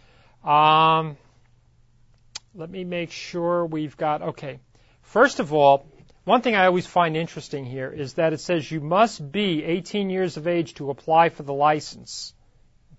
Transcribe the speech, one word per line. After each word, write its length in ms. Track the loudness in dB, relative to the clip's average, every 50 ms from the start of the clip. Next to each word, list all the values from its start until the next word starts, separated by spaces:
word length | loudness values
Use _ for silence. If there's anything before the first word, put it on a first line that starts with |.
| _ _ _ _ _ _ _ _ -2
Um, 720 | 2 4 6 6 6 6 6 4 4 2 2 0 -4 -10 -14 _ _ _ _ _ _ _ _ _ _ _ _ _ _ _ _ _ _ _ _ _ _ _ -20 -20 _ _
let 160 | -18 -16 -14
me 140 | -12 -12 -12
make 260 | -8 -8 -8 -8 -8
sure 560 | -10 -14 -16 -10 -6 -4 -2 0 0 0 -2
we've 320 | -2 -4 -6 -6 -8 -6 -4
got, 240 | -2 -2 -2 -2
okay. 380 | -4 -8 -10 -10 -12 -14 -14 -16 -20 _ _ _ _ _ _ _
First 380 | _ _ 4 4 4 4 4 -2
of 120 | -4 -2
all, 360 | 2 6 8 8 6 6 2 -6 _ _ -20 _ _ _ _
one 180 | 0 2 2
thing 140 | 2 2 2
I 120 | 4 4 4
always 180 | 4 2 -2
find 320 | -2 0 0 0 2 0 -2
interesting 480 | -4 -6 -8 -14 -12 -10 -10 -10 -10
here 240 | -10 -10 -10 -10 -10
is 240 | -8 -10 -10 -8 -4
that 200 | -2 0 0 0
it 60 | -2
says 300 | -4 -4 -4 -4 -4 -6
you 120 | -8 -8
must 500 | -4 -2 2 2 2 2 0 -6 -14 -8
be 320 | -6 -4 -2 -2 -2 -2 -2
eighteen 480 | -4 -4 -4 -4 -6 -6 -4 -4 -4
years 260 | -2 -2 -4 -4 -6 -6
of 80 | -4 -2
age 280 | -2 -2 -2 -4 -8
to 160 | -10 -8 -8
apply 380 | -8 -8 -4 2 4 4 4 4
for 120 | 2 -4
the 120 | -10 -8 -4
license. 800 | 0 2 2 2 0 -4 -10 -16 -20 -20 -18 -16 -16 -16 -18 -20 _ _ _ _ _ _ _ _ _ _ _ -20